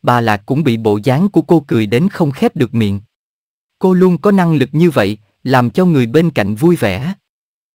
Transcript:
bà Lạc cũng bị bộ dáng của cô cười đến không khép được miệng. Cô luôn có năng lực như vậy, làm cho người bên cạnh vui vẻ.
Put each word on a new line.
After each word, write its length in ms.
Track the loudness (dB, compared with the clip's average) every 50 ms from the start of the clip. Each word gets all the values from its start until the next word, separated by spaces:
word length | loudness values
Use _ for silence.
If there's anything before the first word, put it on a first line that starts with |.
| -2
bà 180 | 0 0 0
Lạc 200 | 0 0 -2 -4 -4
cũng 180 | -4 -4 -2 0
bị 140 | 0 -2
bộ 220 | 0 0 -2 -2 -2 0
dáng 260 | -2 0 0 0 0
của 120 | 0 0
cô 220 | 0 2 0 0 0
cười 180 | 0 -2 -2 -2
đến 240 | 0 0 0 -2 -2
không 220 | -2 -2 -4 -4
khép 240 | -2 -2 -4 -4 -2
được 180 | -2 -4 -2 -2
miệng. 280 | -2 -2 -2 -4 -6 -10 _ _ _ _ _ _ _ _ _ _ _ _ _ _ -2
Cô 140 | 0 2 2
luôn 240 | 4 4 2 2
có 140 | 2 0 0
năng 220 | 2 2 2 2 2
lực 160 | 0 0 0
như 180 | 0 2 2 2
vậy, 280 | 2 0 -2 -2 -4 -8 _ _ _ _ -4
làm 260 | 0 0 2 0 0
cho 160 | 0 0 0
người 200 | 2 2 2 0
bên 260 | 0 0 0 0 0
cạnh 240 | -2 -2 -4 -4 -2
vui 200 | 0 0 0 2
vẻ. 380 | 2 0 -2 -4 -4 -6 -8 -8 -10 _ _ _ _ _ _ _ _ _ _